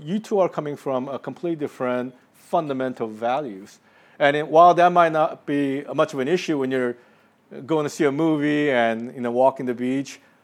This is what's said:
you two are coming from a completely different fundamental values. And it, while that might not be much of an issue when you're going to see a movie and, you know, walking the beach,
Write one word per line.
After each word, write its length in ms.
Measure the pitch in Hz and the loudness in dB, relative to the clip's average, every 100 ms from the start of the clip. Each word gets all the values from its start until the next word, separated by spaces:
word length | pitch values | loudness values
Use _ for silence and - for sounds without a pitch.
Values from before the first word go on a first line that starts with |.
you 160 | 151 214 | -8 -6
two 220 | - 202 | -2 0
are 80 | 175 | 0
coming 260 | - 151 | -2 -8
from 320 | 143 147 131 139 | -8 -4 -4 -4
a 100 | 127 | -8
completely 380 | - 131 175 160 | -10 -8 -6 -6
different 580 | 143 - 127 123 127 - _ | -8 -6 -4 -4 -6 -12 _
fundamental 760 | _ - 180 156 131 131 123 113 | _ -4 -2 -2 -4 -4 -4 -8
values. 680 | 110 117 135 139 95 104 - _ _ _ _ | -4 -4 -2 -6 -12 -18 -20 _ _ _ _
And 160 | 143 147 | 2 2
it, 120 | 156 | 4
while 260 | 156 175 | 8 8
that 160 | 170 175 | 8 6
might 220 | 175 165 | 6 4
not 340 | 156 165 - - | 2 0 -2 -4
be 380 | 143 139 135 143 | -2 -2 -4 -6
much 180 | 135 151 | -2 0
of 60 | 139 | 0
an 100 | 131 | -2
issue 300 | 180 180 147 | -2 -2 -2
when 120 | 131 | -2
you're 260 | 131 123 120 _ _ _ _ _ 143 127 | 0 -2 -4 _ _ _ _ _ -18 -4
going 180 | 156 | -2
to 60 | 147 | -2
see 140 | - | 0
a 60 | 147 | 0
movie 600 | 139 160 151 147 147 147 | 2 0 0 0 0 2
and, 440 | 123 117 113 120 | 2 2 0 -8
you 60 | 131 | -8
know, 100 | 120 | -4
walking 360 | 120 131 135 127 | 2 2 2 -6
the 80 | |
beach, 440 | 117 123 135 135 - _ _ | -4 -4 -4 -6 -14 _ _